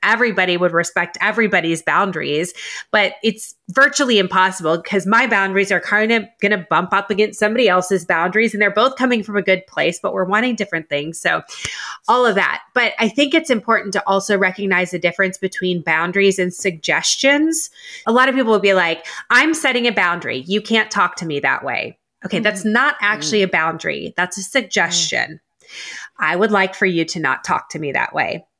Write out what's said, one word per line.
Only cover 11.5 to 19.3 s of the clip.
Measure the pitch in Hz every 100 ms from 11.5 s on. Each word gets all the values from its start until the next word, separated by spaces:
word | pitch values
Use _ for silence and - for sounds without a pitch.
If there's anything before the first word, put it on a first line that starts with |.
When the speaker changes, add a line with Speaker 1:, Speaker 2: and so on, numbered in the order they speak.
| - - - - - -
Speaker 1:
all | 247 247
of | 196
that. | 156 151 -
But | - 226 -
I | 226
think | 214 285
it's | 330 320
important | 233 - 220 202
to | 190 -
also | 196 185 202
recognize | 190 185 202 180 180
the | 180
difference | 175 170 190 185
between | 190 - 185 180
boundaries | 160 160 170 185 196 190
and | 180
suggestions. | - 196 165 - 151 - - 269 285 320 320 - - - - -
A |
lot | 233 262
of | 262
people | 226
will | 214
be | 196
like, | 190 170 165 - -
"I'm | -